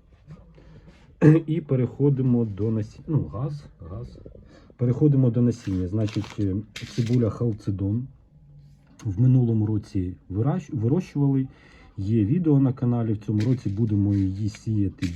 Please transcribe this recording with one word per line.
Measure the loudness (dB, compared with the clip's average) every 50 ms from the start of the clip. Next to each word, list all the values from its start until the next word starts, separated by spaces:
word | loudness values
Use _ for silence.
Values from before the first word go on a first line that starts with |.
| _ _ -20 _ _ -20 -20 -20 -20 -20 -20 -20 -20 -20 -20 -20 -20 -20 -20 -20 -20 -20 -6 _
<clears throat> | 6 8 8 8 4
І | 0 -4 -4
переходимо | -2 -2 0 0 0 -2 -2 0 0 2 2 2 2 2 2 2 0
до | -2 -2 -4 -2 -2
насіння. | -2 -2 -4 -6 -10 -18 -8 -2
Ну, | -2 -2 -2
газ, | -2 -6 -6 -6 -6 -8 -10 -14 -18 -20 _ -16 -14
газ. | -14 -14 -14 -14 -18 -20 -20 -20 -20 -20 -20 -20 -20 -20 -20 -20 -6
Переходимо | _ 0 0 2 4 4 4 6 6 4 2
до | 2 2 2
насіння. | 2 0 -2 -4 -4 -2 -2 -2 -2
Значить, | -2 -2 -2 -2 -2 -4 -6 -6 -6 -4
е, | -2 -2 -2 -4 -6 -8 -14 -16 -16 -10 -4
цибуля | -4 -2 0 2 2 2 0
халцедон. | -2 -2 -4 -4 -4 -4 -6 -6 -4 -2 -2 -2 -2 -4 -4 -8 -14 -20 -20 _ _ -20 -20 -20 -20 -20 -20 -20 -20 _ _ _ -20 -10 -6
В | -6 0 2
минулому | 4 6 6 4 4 2 2 0 0
році | 0 -2 -4 -4 -4 -4 -4 -4 -4 -8 -12 _ _
вирощ-, | -4 -2 -2 0 -2 -4 -6 -6 -6
вирощували. | -2 0 0 0 0 -2 -4 -4 0 0 2 2 0 -2 -4 -8 -20 -20 -20 -20 -20 -20 -18 _
Є | -8 -4 0 2 2 2
відео | 2 0 0 2 2 4 4
на | 4 2 0
каналі. | 0 0 0 0 0 0 -2 -4
В | -4
цьому | -4 -2 -2 0
році | 0 0 -2 -2 -2 -6
будемо | -2 -2 0 0 2 2 2 2 2
її | 0 0 -2 -2 -4 -4 -6
сіяти | -6 -6 -6 -4 -2 0 -2 -2 -4 -4 -6 -6 -2